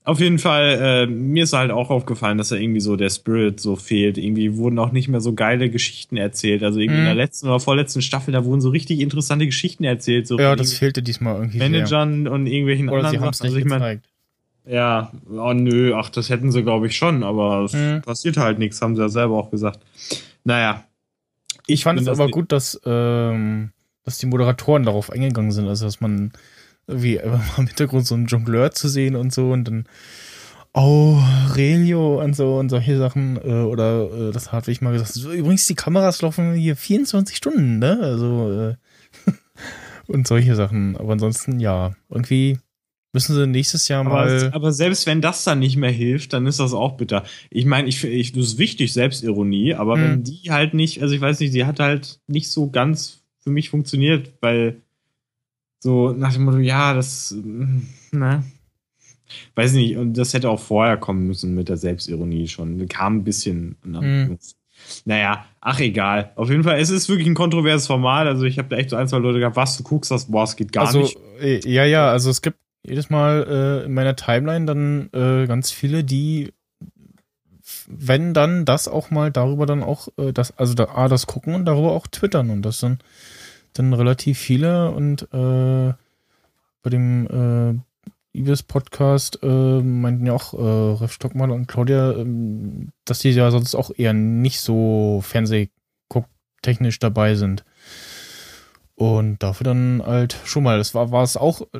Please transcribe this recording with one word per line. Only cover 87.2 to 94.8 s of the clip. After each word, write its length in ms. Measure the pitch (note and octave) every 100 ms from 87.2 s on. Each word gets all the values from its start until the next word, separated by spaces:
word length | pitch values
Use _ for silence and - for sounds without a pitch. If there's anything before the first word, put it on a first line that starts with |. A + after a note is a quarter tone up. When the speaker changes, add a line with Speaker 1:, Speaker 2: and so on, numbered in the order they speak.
| A#2+
Speaker 2:
äh, 1120 | B2+ A#2+ A#2+ A#2+ A#2 - _ - - _ -
Ibis-Podcast, 1000 | C3+ C#3+ - C#3 - - C#3 C#3 - -
äh, 380 | C3+ C3 C3 C3
meinten 460 | B2+ B2 A#2+ B2 B2
ja 60 |
auch, 220 | B2 -
äh, 440 | - A2 A2 G#2+ G#2+
Ralf 140 | A#2
Stockmann 380 | - C3 C3 C3
und 160 | B2 B2
Claudia, 460 | - B2+ C3+ C3
ähm, 800 | A2+ A#2 A#2 A2+ G#2+ G#2+ - - -
dass 160 | - A#2+
die 100 | C#3
ja 200 | B2 A#2+
sonst 240 | A#2+ B2
auch 160 | - B2+ -
eher 160 | A2+
nicht 480 | G#2+ A2 A#2 C3 -
so 600 | - A2+